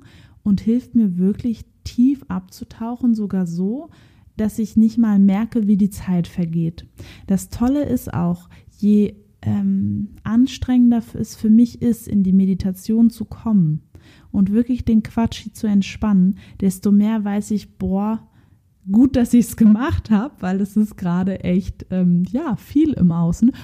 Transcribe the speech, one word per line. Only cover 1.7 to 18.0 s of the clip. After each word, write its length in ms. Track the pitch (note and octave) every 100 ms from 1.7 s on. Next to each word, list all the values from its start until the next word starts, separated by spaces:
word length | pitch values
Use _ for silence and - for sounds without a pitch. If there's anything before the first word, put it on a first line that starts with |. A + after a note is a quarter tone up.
| _
tief 400 | - - B3+ C#4 -
abzutauchen, 880 | F#3 F#3 - A#3+ - A3+ A#3+ B3 A3
sogar 320 | G3+ F#3+ F3
so, 420 | E3+ F#3+ B3+ E4+ _ _ _ _ -
dass 220 | G#3+ G#3
ich 180 | G#3+ -
nicht 220 | A3 A3
mal 180 | A3+ G3+
merke, 480 | G3 F#3+ A3+ A#3+ G3+
wie 120 | G3+
die 120 | G3+
Zeit 380 | - - F3+ E3+
vergeht. 580 | - E3+ E3 E3 - - - - - -
Das 240 | F#3+ -
Tolle 340 | - B3 C#4+ C#4+
ist 280 | B3 -
auch, 340 | - F3 F3 - - - _
je, 380 | G3+ G#3 G#3 - _ _
ähm, 680 | G#3+ G#3 G3 G3 G3+ G#3 G3+ -
anstrengender 760 | G#3+ A3+ C4 - - B3+ A#3+ A#3
f-, 180 | A3+ -
es 200 | A3+ -
für 140 | A3
mich 320 | A3 A#3+ -
ist, 260 | A#3+ A3+ -
in 140 | G#3
die 100 | F#3+
Meditation 760 | F#3+ F#3+ F#3+ G3 F#3 - A3 A#3
zu 160 | - G#3
kommen 560 | - A#3 G#3+ D#3 D#3 - - - _ -
und 200 | G#3 G3
wirklich 340 | G#3+ A#3+ B3 -
den 160 | A3
Quatschi 500 | - - A3+ - -
zu 140 | - A3
entspannen, 680 | G3+ F#3+ - G#3+ F#3+ F#3 G#3+ - -
desto 320 | F#3+ F#3 G#3
mehr 320 | G3+ G#3 A3+
weiß 260 | G3+ G3+ G#3
ich, 260 | G#3 - -
„Boah, 480 | F#3 F#3+